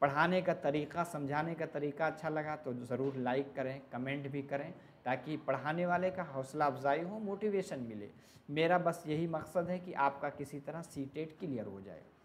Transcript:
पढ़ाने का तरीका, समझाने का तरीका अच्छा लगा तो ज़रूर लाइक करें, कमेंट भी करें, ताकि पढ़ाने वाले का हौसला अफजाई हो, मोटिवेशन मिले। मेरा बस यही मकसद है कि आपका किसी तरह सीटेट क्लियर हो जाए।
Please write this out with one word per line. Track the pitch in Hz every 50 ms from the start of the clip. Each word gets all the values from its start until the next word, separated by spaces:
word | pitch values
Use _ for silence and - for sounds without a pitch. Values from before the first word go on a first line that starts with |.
पढ़ाने | - 143 139 147 160 170 180 185
का | 175 180 165
तरीका, | - - 147 143 151 147 - - 170 170
समझाने | 170 - 151 143 135 143 151 156 165 165
का | 156 165
तरीका | 151 - 147 147 147 139 - 160
अच्छा | 156 156 - - 160
लगा | 156 156 151 151 151
तो | 147 - 135 123
ज़रूर | 123 123 127 127 120 135 139 135
लाइक | 131 127 123 127 139 139 139 -
करें, | 147 131 131 135 139 - -
कमेंट | 135 123 127 135 139 147 139
भी | 139 139 143 139
करें, | - 139 139 147 165 180 - - - - - -
ताकि | 123 127 - - 151 156 147
पढ़ाने | - - 135 131 127 147 156 170 180
वाले | 175 175 175 180 185
का | 185 - 175
हौसला | 151 135 135 131 - - 151 151
अफजाई | 143 131 127 131 139 143 156
हो, | 170 180 208 220
मोटिवेशन | 220 196 196 196 214 214 202 196 180 - 160 135
मिले। | 123 113 110 104 101 101 - - - - - - - -
मेरा | 143 151 160 165 180 180
बस | 165 170 165 170 -
यही | 156 151 156 170 170
मकसद | 160 156 - - - 185 175 165
है | 180 180
कि | 180 185 160
आपका | - 139 139 139 - 147 143
किसी | 139 - 143 131 - 143
तरह | 139 - 151 165 165
सीटेट | - - 143 135 135 - 151 160 156 151 -
क्लियर | 190 160 135 117 107
हो | 104 98 98
जाए। | 95 98 87 78 - - - _